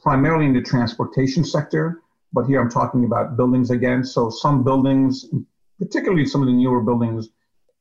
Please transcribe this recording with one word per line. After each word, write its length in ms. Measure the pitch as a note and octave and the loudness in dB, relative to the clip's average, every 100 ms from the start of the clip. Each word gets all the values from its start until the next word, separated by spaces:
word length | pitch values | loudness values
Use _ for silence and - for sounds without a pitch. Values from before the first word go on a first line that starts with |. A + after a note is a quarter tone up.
primarily 440 | D3+ C3+ D3 D#3+ D3 | 0 2 2 2 2
in 60 | |
the 100 | B2 | 0
transportation 840 | - B2+ A#2 - A#2+ - C3 F3 | 0 0 0 -4 -4 -2 0 0
sector. 560 | C#3 D3+ D3 D#3 E3 E3 _ _ _ | 0 -2 -2 -2 -2 -6 _ _ _
But 140 | B2 B2 | -2 0
here 140 | C3+ | 0
I'm 100 | A#2 | 0
talking 340 | C3 B2 B2+ | -2 -2 0
about 320 | A2+ A#2 A2 B2 | 0 0 -2 0
buildings 340 | B2+ B2+ A#2+ | 2 2 0
again. 340 | B2 B2 B2+ | 0 0 0
So 260 | B2+ - A#2 | -2 -2 -2
some 340 | - D3 C#3 | -2 0 2
buildings, 640 | B2 C3+ C3 C3+ C3+ - - - - _ _ - | 2 2 2 2 2 -2 -6 -8 -8 _ _ -10
particularly 480 | F#3 - - F3 C3+ | -6 -4 0 0 0
some 140 | C#3+ | 0
of 80 | C3 | 2
the 60 | |
newer 260 | B2 B2+ B2 | 2 2 0
buildings, 480 | A2 A#2+ A#2 A2+ A2 _ _ _ _ _ | 0 0 -2 -4 -10 _ _ _ _ _